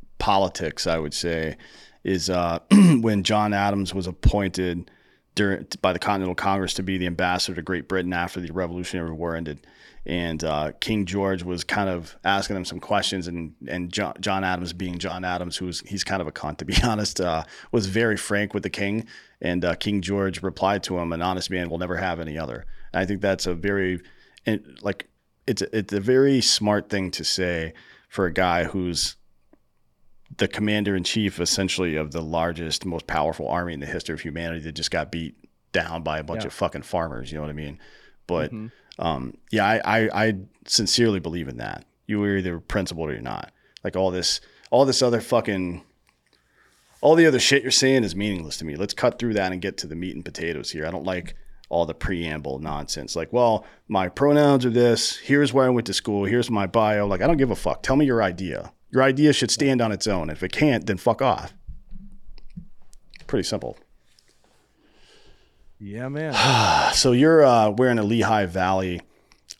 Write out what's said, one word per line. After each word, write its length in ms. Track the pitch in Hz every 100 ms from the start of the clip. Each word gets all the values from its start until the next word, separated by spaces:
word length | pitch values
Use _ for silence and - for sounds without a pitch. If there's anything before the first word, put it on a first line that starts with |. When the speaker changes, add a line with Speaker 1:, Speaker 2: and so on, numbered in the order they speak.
| - -
Speaker 1:
politics, 680 | - 98 95 - 80 - 90
I 120 | 82
would 140 | 76
say, 440 | - 87 82 80 76 - - - _
is, 260 | - 92 85
uh, 300 | 90 87 82 -
<clears throat> 60 | 101 185 139
when 220 | 113 104
John 300 | 90 107 107
Adams 400 | 101 101 101 92
was 140 | 95 90
appointed 840 | 87 - 104 98 90 92 87 85 _ _ _ _ -
during, 300 | 101 95 - -
by 120 | 92
the 60 | 90
Continental 360 | - 101 92 87
Congress 380 | 101 98 92 -
to 80 |
be 140 | 92 92
the 100 | 90
ambassador 480 | 85 90 90 - 87
to 60 |
Great 260 | 80 87 -
Britain 260 | 95 87
after 260 | 87 87 -
the 120 | 87
Revolutionary 580 | 85 87 87 87 92 82
War 220 | 80 85 82
ended. 300 | 80 73 - _ - - -
And, 380 | 87 85 78
uh, 300 | 80 76 76 -
King 240 | - 107 92
George 380 | 98 98 92
was 200 | 90 87
kind 240 | - - 98
of 280 | 87 82 - 95
asking 320 | 98 98 98
him 80 | 90
some 160 | 85
questions, 440 | - 104 - 95 85
and, 280 | 87 82 - -
and 220 | 87 87
Jo-, 220 | 95 90 -
John 240 | 101 95
Adams, 300 | 92 90 87
being 240 | 87 92 90
John 260 | 92 90
Adams, 320 | 92 87 90 -
who 100 | 92
was, 140 | 82
he's 220 | - 101
kind 180 | - 95
of 60 | 78
a 40 |
cunt, 260 | - 76 78
to 80 | 78
be 100 | -
<laughs> 40 |
honest, 380 | 120 107 101 -
uh, 220 | 90 80 - - -
was 140 | 120 95
very 300 | 101 117 104
frank 360 | - 104 104
with 100 | 104
the 60 | 95
king. 380 | - 101 107 113 - - _
And, 220 | - 90
uh, 120 | 87 87
King 260 | 107 104
George 420 | 87 101 98 82
replied 400 | 92 78 98 101
to 140 | - 90
him, 140 | 85
"An 80 | 82
honest 280 | 90 92 -
man 200 | 92 85
will 80 | 82
never 180 | 90 87
have 240 | 92 85
any 180 | 80 76
other." 280 | 73 60 - - -
And 80 | 90
I 40 | 95
think 160 | 101
that's 240 | 98 92 92
a 60 |
very, 480 | 85 98 101 92 90 - - _ _ -
and, 320 | 107 73 64
like, 260 | 101 95 - _ _ _ -
it's 140 | 107
a, 160 | 92 110
it's 160 | 98
a 60 | 101
very 400 | 101 131 139 135
smart 480 | - - 107 104 -
thing 200 | 101 92
to 120 | -
say 500 | 80 - 90 85 82 - - - _
for 160 | - 90
a 60 |
guy 340 | 80 92 87 85
who's 500 | 98 90 80 - - _ _ _ _ _ _ _ _ - - - -
the 100 | 101
commander-in-chief, 920 | - 107 104 101 95 87 117 101 87
essentially, 560 | 87 - 92 - 90 78
of 160 | 78
the 100 | 78
largest, 640 | 78 82 85 82 80 76 92
most 200 | 82 -
powerful 400 | 80 78 78 76
army 260 | 87 87
in 60 | 73
the 60 | 71
history 280 | - -
of 80 | 78
humanity 400 | 82 78 82 82
that 100 | 78
just 180 | 73 78
got 200 | 85 -
beat 240 | 85 80 - _ _ _
down 320 | 87 82 82
by 140 | 80 78
a 40 |
bunch 180 | 78 82
Speaker 2:
Yeah. 40 | 98
Speaker 1:
of 60 |
fucking 280 | - 92 71
farmers, 480 | - 90 82 62 67
you 60 | 78
know 40 |
what 60 | 76
I 20 |
mean? 260 | 73 73 - - - - _ -
But, 240 | 85 76
Speaker 2:
Mm-hmm. 160 | 110 113 - _ - 85
Speaker 1:
um, 320 | 71 64 - -
yeah, 140 | 107 101
I, 140 | 110 - 113 110
I, 200 | 95 110
I 80 | 98 98 _ -
sincerely 540 | - 101 - 117 98
believe 300 | 82 87 69
in 80 | 58
that. 260 | 53 50 - _ -
You 160 | 104
are 140 | 101 98
either 220 | 92 85
principled 480 | - 107 90 82 78
or 20 |
you're 80 | 60
not. 300 | 62 50 - _ _ -
Like, 140 | 101 92
all 120 | 95
this, 280 | 90 82 - - _ -
all 140 | 120 135
this 160 | 127
other 160 | 123 117
fucking, 600 | - 120 110 98 90 87 - _ _ _ _ _ _ _ _ _ _ _
all 120 | 143 165
the 120 | 165
other 120 | 127
shit 220 | - 139
you're 100 | 120
saying 320 | - 135 135
is 120 | 104 87
meaningless 420 | 104 95 78 -
to 80 | 80
me. 100 | 71
Let's 180 | 104
cut 260 | - 123 -
through 140 | 120
that 180 | 104 92
and 100 | 92
get 160 | 95 -
to 80 | 78
the 80 | 80
meat 200 | 90 78
and 80 | 85
potatoes 460 | - 82 76 -
here. 160 | 78 78
I 20 |
don't 120 | 87
like 320 | 82 92 82 - - - -
all 160 | 85 82
the 80 |
preamble 640 | 78 - 90 85 78 71 67
nonsense. 560 | 78 73 71 - 62 82
Like, 180 | 80
"Well, 320 | 120 120 107 - - _
my 180 | 104 92
pronouns 580 | - 143 147 143 139 123
are 40 |
this. 480 | 117 120 113 - -
Here's 340 | - 143 143
where 140 | 131 127
I 40 |
went 160 | 123 113
to 60 |
school. 300 | 98 - 101 98
Here's 240 | 120 120
my 160 | 107 95
bio." 400 | 117 107 104 101
Like, 160 | 92
I 60 | 123
don't 80 | 160
give 140 | 131
a 40 | 98
fuck. 260 | 92 -
Tell 140 | - 135
me 80 | 147
your 180 | 117
idea. 480 | 98 87 92 52 - - _
Your 100 | 127
idea 300 | 135 135 151
should 160 | 135 120
stand 300 | - 139 127
on 100 | 113
its 140 | 101 110
own. 220 | 92 78
If 140 | 78
it 80 | 92
can't, 320 | - 151 117 110
then 100 | 95
fuck 240 | - 113
off. 300 | 131 98 - - - - - - - - - - - - - - - - - - -
Pretty 160 | 120
simple. 320 | 87 - 60 - _ _ _ _ _ _ _ _ _ _ _ _ - - - - _ _ - -
Speaker 2:
Yeah, 300 | 101 107 127
man. 240 | 143 156
Speaker 1:
<sighs> 600 | 127 135 123 104 - -
So 180 | - 131
you're, 320 | 123 156 160
uh, 280 | 139 120 107
wearing 260 | 101 127 117
a 40 |
Lehigh 420 | 104 117 101 110 95
Valley 560 | 92 92 95 95 87 - _ _ _ _ -